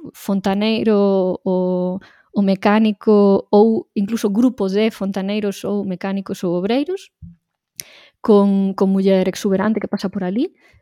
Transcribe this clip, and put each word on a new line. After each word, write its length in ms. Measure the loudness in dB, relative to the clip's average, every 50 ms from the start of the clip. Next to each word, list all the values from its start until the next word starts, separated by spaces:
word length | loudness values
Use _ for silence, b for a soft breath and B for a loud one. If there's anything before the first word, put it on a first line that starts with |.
| -18 -18 _
fontaneiro, 1200 | -14 -6 -4 -4 -2 0 -2 -2 0 0 -2 -2 0 0 2 2 2 2 2 2 2 0 0 -2 -4 -4
o, 560 | -2 -2 0 0 0 -2 -2 -2 -4 -4 -8 b b b b b b -4
o 80 | -2
mecánico, 1040 | 0 0 0 0 2 2 4 4 2 2 0 _ 2 2 4 6 6 4 4 2 0 2
ou 400 | 4 6 6 6 4 0 -4 _ -4
incluso 380 | -4 -4 -4 -4 -4 -2 -2
grupo 400 | 0 2 2 2 2 0 -4 -2
de 180 | 0 0 0 0
fontaneiros 720 | -2 -4 -8 -6 -4 -4 -4 -4 -4 -4 -4 -4 -6 -6 -6
ou 160 | -4 -4 -4 -4
mecánicos 560 | -4 -6 -6 -6 -6 -4 -6 -6 -6 -8 -6 -4
ou 80 | -2 -2
obreiros, 540 | -2 -2 0 -2 -2 -2 -4 -6 -10 -10 -16 _ _ -20 -20 -20 _ _ _ _ _ _ _ _ B B B B B B B B _ 0
con, 480 | 2 4 4 4 4 2 2 0 -2 0
con 140 | 0 0 2
muller 380 | 2 2 2 2 2 2 2
exuberante 560 | 0 -4 -4 -2 -2 0 0 0 0 -2 -2 -4
que 80 | -6
pasa 160 | -6 -6 -6
por 160 | -6 -6 -4 -6
ali, 320 | -4 -2 -2 -4 -4 b b b b b b